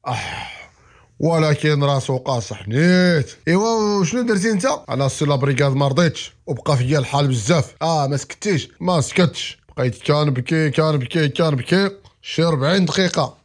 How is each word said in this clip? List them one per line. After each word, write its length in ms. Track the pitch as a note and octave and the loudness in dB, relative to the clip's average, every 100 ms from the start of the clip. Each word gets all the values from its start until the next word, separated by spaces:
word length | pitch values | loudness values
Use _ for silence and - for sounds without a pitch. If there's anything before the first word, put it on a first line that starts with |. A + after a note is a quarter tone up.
| C3+ | -6
أح، 600 | A2+ - - - - - _ _ - _ _ | -6 -6 -12 -14 -18 -20 _ _ -20 _ _
ولكن 640 | D3+ E3 D#3 C#3+ D3+ C#3+ | 0 2 2 2 2 2
راسو 320 | C#3+ C#3 - C3 | 2 0 -2 -4
قاصح 520 | C#3+ B2 - G#2 G2 | -2 -4 -4 -10 -4
نيت. 640 | B2 F3 F3+ F3+ E3 - - - | 2 4 4 4 2 -2 -6 -2
إيوا 520 | F3+ A3+ A3+ G#3 G3+ | 0 2 0 0 0
وشنو 220 | E3 B3 | 0 0
درتي 280 | A#3+ G#3 A3 | 0 0 0
انت؟ 160 | G#3 C4 - - | 0 0 -4 -4
انا 180 | B2+ C#3 | -2 -2
السي 180 | - | 0
لابريكاد 500 | C#3+ C#3+ C#3 C3+ C#3+ | 0 2 0 2 0
ما 140 | C3+ C#3 | 2 2
رضيتش 480 | C3+ E3+ - - _ - | 2 2 0 -16 _ -10
وبقى 300 | C3 - C#3 | -6 0 0
فيا 220 | B2 D3+ | 2 0
الحال 300 | B2 C#3 C#3+ | 0 0 0
بزاف. 460 | B2 G2+ E3 B2+ - | 0 0 0 0 -4
اه، 240 | D#3+ D#3+ C#3 | -2 0 0
ما 100 | C#3 | -4
سكتيش؟ 520 | - - G#3 E3 - _ | -6 -8 -2 -2 -4 _
ما 200 | F3 E3+ | 0 0
سكتش، 640 | - - F3 - - - _ - | 0 2 2 0 -12 -14 _ -4
بقيت 260 | B2+ - - | -4 -2 0
كنبكي، 640 | D3 D3 B2+ B2 D#3+ D#3 | 2 2 -2 -2 0 2
كنبكي، 580 | D3 D#3 D3+ B2 E3 D3 | 2 0 0 -2 0 0
كنبكي 600 | - E3 C#3 - F#3 G3 G3 - _ | 2 0 0 2 2 2 -4 -20 _
شي 220 | - - | -6 0
ربعين 400 | E3+ D3+ C#3 F#3+ | 0 2 0 2
دقيقة. 520 | E3+ F#3+ F3+ - C3+ - | 2 0 0 0 -4 -6